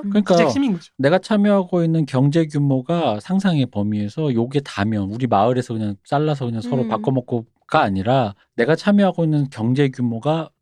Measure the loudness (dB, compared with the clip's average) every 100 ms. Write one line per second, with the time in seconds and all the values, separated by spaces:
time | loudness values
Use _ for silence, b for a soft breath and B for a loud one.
0 | -2 0 2 4 4 2 0 -2 -6 -2
1 | 2 2 2 0 4 2 2 0 2 0
2 | 0 2 2 2 0 0 0 0 0 -2
3 | 0 -2 -2 -2 0 0 0 -2 -2 -2
4 | -4 -4 -2 0 -2 -2 -4 -4 -2 -2
5 | -4 -4 0 2 2 0 -2 -4 -6 -6
6 | _ -2 0 -2 -4 -6 -4 -2 -2 -2
7 | -2 -2 -2 -6 -6 _ -2 0 0 0
8 | 0 2 0 -4 _ -2 0 0 2 4
9 | 2 2 0 0 -2 -2 -2 2 0 0
10 | -4 -2 -2 -4 -6 _